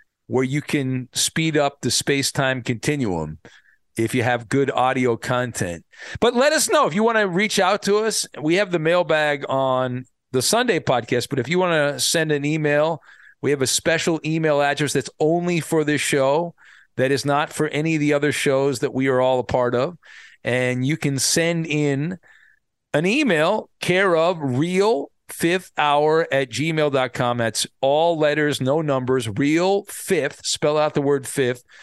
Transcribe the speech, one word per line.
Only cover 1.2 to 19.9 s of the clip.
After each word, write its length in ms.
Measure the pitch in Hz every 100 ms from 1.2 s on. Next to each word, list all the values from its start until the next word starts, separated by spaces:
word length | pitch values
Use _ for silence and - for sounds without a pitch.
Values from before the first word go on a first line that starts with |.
| - - 160 147
up 240 | 143 -
the 80 | 127
space-time 720 | - - 139 - - 131 131
continuum 800 | 117 113 - 147 113 85 78 80 - - _ _ _ -
if 160 | 113
you 80 | 127
have 260 | 117 120 113
good 220 | 135 135
audio 480 | 123 127 131 123 113
content. 680 | - 123 123 - 92 85 - - - -
But 160 | 226 240
let 180 | 285
us 160 | 311 -
know 160 | 320 220
if 80 |
you 80 | 170
wanna 260 | 226 220 202
reach 300 | 175 208 -
out 240 | 185 202
to 140 | - 208
us. 300 | 220 - - -
We 140 | 151
have 160 | 180 196
the 80 | 175
mailbag 680 | 156 180 165 156 151 143 139
on 560 | 135 135 127 127 123 127 _ _
the 120 | 127
Sunday 360 | - 220 247 165
podcast, 500 | - 123 113 123 -
but 100 | 131
if 80 | 120
you 100 | 180
wanna 420 | 180 160 143 131
send 320 | - 170 156
an 140 | 147 143
email, 560 | 160 151 147 156 160 - - - -
we 80 | 127
have 140 | 143
a 20 | 127
special 560 | - 165 160 180 160
email 380 | 151 160 156 143
address 320 | 143 143 147
that's 160 | 139 - -
only 420 | 156 170 175 170
for 220 | - 165
this 160 | 147 147
show, 540 | - 143 135 151 170 - - - _ -
that 120 | 131
is 160 | 135 139
not 260 | 143 156
for 160 | - 156
any 260 | 143 160 160
of 40 |
the 140 | 147
other 180 | 143 147
shows 500 | - 147 135 139 131
that 120 | 135
we 140 | 120 135
are 120 | 127
all 200 | 127 127
a 40 |
part 300 | 120 131 123
of. 240 | 123 151